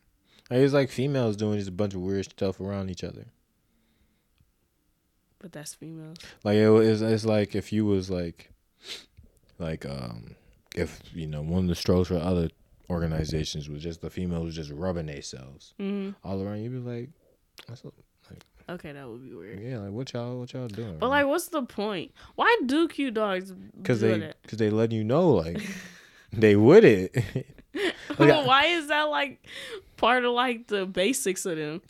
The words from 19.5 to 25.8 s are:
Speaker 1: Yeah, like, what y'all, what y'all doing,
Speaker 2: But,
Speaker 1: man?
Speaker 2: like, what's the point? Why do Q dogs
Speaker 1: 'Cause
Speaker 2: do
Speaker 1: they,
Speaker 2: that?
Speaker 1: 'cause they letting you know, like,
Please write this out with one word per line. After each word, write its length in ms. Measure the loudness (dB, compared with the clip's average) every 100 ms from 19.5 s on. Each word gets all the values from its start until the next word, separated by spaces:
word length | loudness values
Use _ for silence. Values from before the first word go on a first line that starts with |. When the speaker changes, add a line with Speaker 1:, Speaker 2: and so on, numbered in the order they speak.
| -12
Speaker 1:
Yeah, 160 | -10 -8
like, 120 | -8
what 200 | -8 -8
y'all, 280 | -8 -8 -8
what 120 | -10
y'all 160 | -10 -10
doing, 300 | -8 -10 -4
Speaker 2:
But, 80 | -2
Speaker 1:
man? 20 |
Speaker 2:
like, 160 | 0 -2
what's 200 | -2 -4
the 140 | -6
point? 480 | -6 -6 -6 -6 -10 -16 -12 -2
Why 180 | 0 2 0
do 240 | 0 0
Q 220 | -2 -4
dogs 420 | -2 -2 -4 -8 -16 -20 -6
Speaker 1:
'Cause 200 | -2 2
Speaker 2:
do 100 | 2
Speaker 1:
they, 80 | 0
Speaker 2:
that? 240 | -4 -12 -10
Speaker 1:
'cause 140 | -2
they 100 | 0
letting 280 | 2 0 0
you 80 | 0
know, 240 | 4 6 4
like, 260 | 2 -4 -8 -12